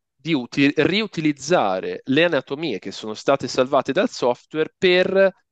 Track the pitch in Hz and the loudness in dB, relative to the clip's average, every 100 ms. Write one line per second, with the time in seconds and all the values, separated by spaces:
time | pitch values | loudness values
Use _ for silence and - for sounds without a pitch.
0 | _ _ 156 147 120 - 139 156 151 196 | _ _ -2 -2 -2 0 2 2 0 0
1 | 214 - 156 139 139 175 107 95 92 90 | -4 -2 -2 -2 0 2 2 -2 -4 -8
2 | - 135 170 143 - 139 160 95 98 - | -2 2 2 0 -4 -8 -6 -6 -8 -12
3 | 110 107 - 139 123 - 127 143 123 139 | -12 -4 0 0 0 -2 2 0 0 -2
4 | 240 - 127 123 _ 156 156 - 185 180 | -2 -2 -2 -2 _ -6 -6 0 2 4
5 | 185 190 190 - _ | 2 2 2 0 _